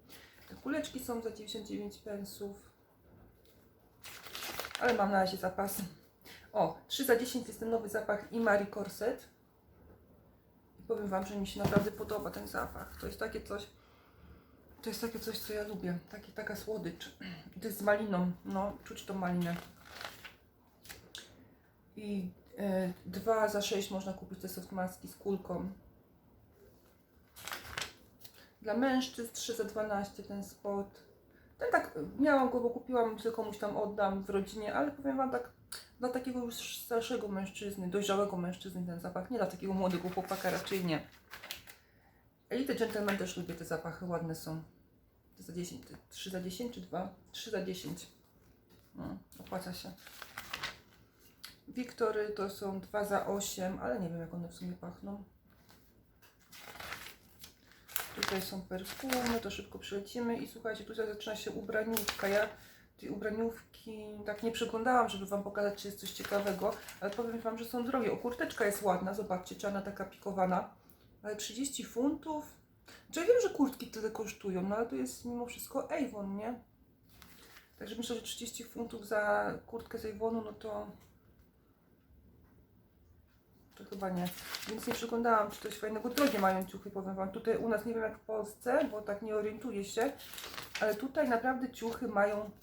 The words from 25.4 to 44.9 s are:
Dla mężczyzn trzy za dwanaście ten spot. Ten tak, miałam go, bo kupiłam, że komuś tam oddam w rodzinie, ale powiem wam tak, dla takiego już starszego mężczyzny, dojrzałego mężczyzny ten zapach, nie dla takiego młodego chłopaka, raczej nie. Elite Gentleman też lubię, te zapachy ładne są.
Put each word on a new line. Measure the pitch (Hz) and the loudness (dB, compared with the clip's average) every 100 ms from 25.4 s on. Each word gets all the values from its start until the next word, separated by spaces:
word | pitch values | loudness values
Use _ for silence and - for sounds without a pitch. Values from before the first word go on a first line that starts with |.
| - 180 185 190 - - - - - - - - - - - - _ - - - - - - - - - - - - - - - | 0 -4 -4 -8 -16 -20 -20 -20 -20 -20 -20 -20 -20 -20 -20 -20 _ -20 -20 -14 -8 -8 -6 -6 -6 -8 -20 -20 -20 -20 -20 -6
Dla | 220 | 0
mężczyzn | 214 269 254 254 - 233 | 4 6 6 4 -2 -6
trzy | - - 226 | -4 -2 0
za | |
dwanaście | 202 220 214 202 202 - | 0 0 0 0 0 -6
ten | 196 202 | -8 -6
spot. | 196 - 208 202 196 - - - - - - - | -6 -6 -2 0 -2 -8 -20 -20 -20 -20 -18 -4
Ten | 480 | 6
tak, | 359 - - 180 196 | 6 4 -2 -4 4
miałam | 302 277 247 | 8 8 8
go, | 240 | 4
bo | 233 | 2
kupiłam, | 240 - 247 226 214 | 0 2 4 4 2
że | 226 | 0
komuś | 226 214 202 | 0 -2 -2
tam | 208 202 | -2 0
oddam | 208 208 196 196 | 0 2 2 2
w | 196 | 0
rodzinie, | 196 196 214 208 - | 0 0 -2 -2 2
ale | 294 | 2
powiem | 285 269 262 | 0 0 2
wam | 262 | 2
tak, | 247 - - - - - - | 0 -4 -12 -14 -12 -12 -4
dla | 247 | -2
takiego | 254 254 247 | 0 -2 -2
już | 233 233 - - | -2 -4 -6 -6
starszego | - 233 226 240 202 | 0 0 2 0 0
mężczyzny, | 190 196 - 202 196 180 | -2 -2 -4 -6 -4 0
dojrzałego | 196 202 196 202 180 | 2 4 4 4 2
mężczyzny | 175 180 196 180 175 | -2 -2 -6 -4 -4
ten | 170 | -4
zapach, | 175 180 185 | -4 -4 -2
nie | 240 | 0
dla | 185 | 0
takiego | - 196 | 0 0
młodego | 190 185 175 180 | 2 4 4 2
chłopaka, | 185 180 190 185 | 0 0 0 2
raczej | 175 - 196 180 | 0 2 2 2
nie. | 151 - - - - - - - - _ - - - - _ - | 2 -2 -14 -18 -12 -10 -10 -12 -20 _ -20 -20 -20 -20 _ -4
Elite | 247 277 233 | 0 2 2
Gentleman | 226 214 208 196 | 0 2 2 2
też | 185 - | 0 -4
lubię, | 170 | -6
te | 165 165 | -6 -2
zapachy | 160 165 156 180 | -2 -2 -6 -2
ładne | 170 165 160 | -2 0 -4
są. | 156 160 160 - - | -4 -6 -8 -18 -20